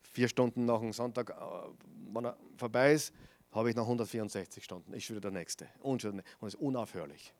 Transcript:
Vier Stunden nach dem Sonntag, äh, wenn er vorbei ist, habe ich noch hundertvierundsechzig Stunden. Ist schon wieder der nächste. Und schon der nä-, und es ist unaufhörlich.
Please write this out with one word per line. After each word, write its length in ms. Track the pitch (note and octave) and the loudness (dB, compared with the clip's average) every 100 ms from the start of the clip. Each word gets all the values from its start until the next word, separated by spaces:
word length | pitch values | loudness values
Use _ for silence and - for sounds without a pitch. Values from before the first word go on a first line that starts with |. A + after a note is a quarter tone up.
Vier 260 | - - B2 | -8 2 4
Stunden 380 | - B2 A#2+ A#2+ | 6 2 4 4
nach 140 | A2+ | 4
dem 140 | A2+ | 2
Sonntag, 360 | G#2 B2 A#2 A2+ | -2 -4 -2 -4
äh, 60 | - - F2 - - - - G2 | -6 -8 -8 -10 -16 -20 -16 -6
wenn 140 | G#2+ A#2+ | -4 -4
er 120 | - - - | -6 -16 -6
vorbei 360 | A#2+ A#2+ C3+ | 0 6 8
ist, 200 | D3+ - - - - _ | 8 4 -8 -20 -20 _
habe 180 | G#2+ A#2 | 0 2
ich 60 | A#2 | 2
noch 100 | A2+ | 2
hundertvierundsechzig 800 | B2 G#2 A#2 G#2 G2+ F2+ - | 0 0 -2 -2 -4 -8 -12
Stunden. 300 | - F#2 - | -12 -12 -10
Ist 100 | - | -10
schon 120 | - A2 | -8 -6
wieder 140 | G2+ | -4
der 100 | F#2+ | -6
nächste. 300 | E2 - - - | -6 -10 -10 -8
Und 220 | C3+ B2+ | -2 0
schon 160 | A2 G2+ | 0 -6
der 60 | |
nä-, 40 | - - | -10 -10
und 80 | G#2+ | -10
es 80 | - | -4
ist 40 | |
unaufhörlich. 760 | C#3+ B2+ G#2+ F#2 D2+ C#2+ - - | -2 -2 -4 -6 -8 -10 -20 -20